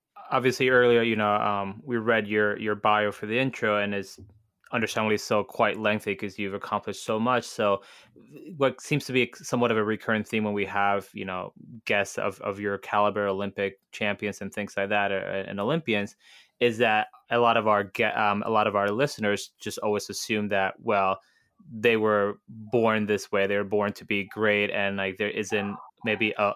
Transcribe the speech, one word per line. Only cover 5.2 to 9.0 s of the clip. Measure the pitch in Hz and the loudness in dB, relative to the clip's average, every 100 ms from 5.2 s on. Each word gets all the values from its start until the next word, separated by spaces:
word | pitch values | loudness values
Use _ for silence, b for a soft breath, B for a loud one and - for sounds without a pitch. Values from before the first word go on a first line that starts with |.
| - 107 | 0 -2
quite | 101 - 110 95 | 0 0 0 2
lengthy | 107 107 - 98 | 0 0 -2 -6
'cause | 101 - | -6 -6
you've | 98 | -8
accomplished | 98 - 104 - 98 | -8 -4 -4 -4 -8
so | - 110 | -4 -2
much. | 117 123 | 0 0
So | - - 104 196 B B B - - 143 - 160 | -2 -2 0 0 B B B -20 -20 -20 -16 -2
what | 135 - | 0 0
seems | - 147 | -4 -4